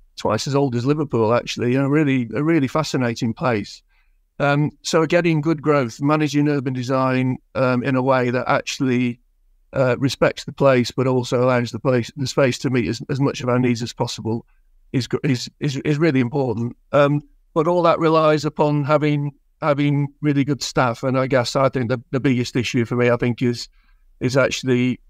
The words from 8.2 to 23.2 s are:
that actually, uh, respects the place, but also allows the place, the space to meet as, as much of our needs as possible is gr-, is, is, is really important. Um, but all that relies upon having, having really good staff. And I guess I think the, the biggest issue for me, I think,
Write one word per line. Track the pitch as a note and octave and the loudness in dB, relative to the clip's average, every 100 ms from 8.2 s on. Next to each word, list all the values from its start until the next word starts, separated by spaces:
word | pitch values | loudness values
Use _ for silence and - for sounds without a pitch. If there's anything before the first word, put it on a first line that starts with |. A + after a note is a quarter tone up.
| B2 | 0
that | B2 - | -2 -2
actually, | C#3 - - C3 B2 B2 A#2+ _ _ _ _ _ | -2 -2 -2 0 2 0 -4 _ _ _ _ _
uh, | - B2+ A2+ | 0 0 2
respects | C3+ - - - - | -2 0 0 0 -10
the | |
place, | - C#3 B2+ A#2+ | 0 4 4 2
but | - C3 | 0 0
also | B2+ A#2+ B2 | 0 0 0
allows | B2+ B2 A#2+ | 2 2 -2
the | A2+ | -2
place, | C#3 B2 A2+ - | 0 0 -2 -6
the | C3 | -4
space | - C3+ - | 0 0 0
to | B2+ | -2
meet | B2+ F#2 | 0 0
as, | A2+ - | -4 -6
as | C3 | -2
much | C#3 - | -2 -2
of | B2 | -2
our | B2 | 0
needs | B2 A#2 | 0 -2
as | A#2+ | -6
possible | - A#2+ - A2 A2+ - _ _ _ _ | -6 -6 -6 -6 -6 -8 _ _ _ _
is | B2+ A#2 | -6 -4
gr-, | - | -2
is, | C#3 B2 - - | -2 -2 -4 -6
is, | D3 C3+ | -6 -4
is | D3+ D3 | -2 2
really | E3 C3 | 2 2
important. | A#2+ C#3+ C3 G#2+ A#2+ - _ | 0 0 -2 -2 -6 -8 _
Um, | C#3+ C#3+ D3 - _ _ | 2 4 2 -4 _ _
but | E3 D#3 | -2 0
all | F3+ | 2
that | E3+ - | 2 2
relies | D3+ D#3 D3+ D#3 D3 | 4 4 4 2 0
upon | - D3+ D3 C#3 | 0 2 2 2
having, | D3+ D3+ D3 C#3+ - _ _ | 2 2 0 -4 -10 _ _
having | D3+ C#3+ D3 C#3+ C#3+ - | -2 0 2 0 -2 -2
really | D3 C#3+ C3 | 0 0 0
good | C3+ | -2
staff. | - D#3 B2+ A#2 | -2 0 0 -2
And | C3+ C3 | -2 -2
I | C3 | 2
guess | C3 A#2 C#3 | 0 2 0
I | C3+ | 0
think | C3 A#2 | 0 -2
the, | B2 - | -4 -4
the | C3+ | -2
biggest | C#3 B2 A#2 B2+ | 2 2 0 -4
issue | A2 B2+ A2+ | -2 -2 0
for | B2 | 2
me, | B2 | 2
I | |
think, | A#2 | 2